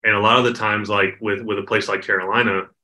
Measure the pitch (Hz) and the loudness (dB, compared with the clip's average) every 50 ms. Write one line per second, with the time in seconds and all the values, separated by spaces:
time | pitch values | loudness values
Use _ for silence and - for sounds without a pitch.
0 | - 110 107 101 104 110 117 127 123 120 117 - 110 107 104 107 104 95 104 101 | 2 2 2 4 4 4 4 4 4 2 0 -2 -2 -2 -2 -2 -2 -2 0 0
1 | 98 95 95 - 113 107 101 98 113 110 104 101 101 98 113 104 95 - 101 95 | 0 0 -2 -6 -4 -4 -4 -4 -4 -4 -4 -4 -2 -2 -2 -2 0 -2 -4 -4
2 | - - 101 95 92 95 107 120 120 107 98 95 92 - _ _ | -2 -2 -2 -2 0 0 0 2 2 2 0 -2 -4 -8 _ _